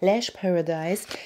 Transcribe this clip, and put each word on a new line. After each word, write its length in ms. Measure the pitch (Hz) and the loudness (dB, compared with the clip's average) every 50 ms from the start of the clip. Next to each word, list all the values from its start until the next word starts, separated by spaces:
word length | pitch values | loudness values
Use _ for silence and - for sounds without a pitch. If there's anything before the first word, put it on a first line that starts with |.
Lash 300 | - 190 208 233 233 - | 2 4 4 4 0 -4
Paradise, 760 | - - - 185 180 170 160 165 165 160 160 170 190 202 - - - - - | -8 -2 0 2 2 2 2 0 -2 -2 -2 -2 -4 -4 -4 -10 -12 -14 -14